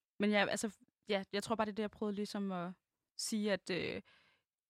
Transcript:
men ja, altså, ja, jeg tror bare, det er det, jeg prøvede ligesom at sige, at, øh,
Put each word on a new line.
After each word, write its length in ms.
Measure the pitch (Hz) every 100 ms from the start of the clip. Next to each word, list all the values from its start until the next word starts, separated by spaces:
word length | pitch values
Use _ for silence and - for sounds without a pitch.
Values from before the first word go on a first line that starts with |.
| _ -
men 100 | 208
ja, 160 | 208 202
altså, 280 | - 226 - _ _ -
ja, 140 | 196 196
jeg 100 | 202
tror 120 | - 220
bare, 100 | 214
det 60 |
er 40 | 202
det, 60 |
jeg 80 | 208
prøvede 240 | - 214 202
ligesom 360 | 208 208 196
at 200 | 185 175 185 _ _ _ -
sige, 360 | - 220 208
at, 160 | 190 -
øh, 320 | 180 - 196 - - _ _ _ _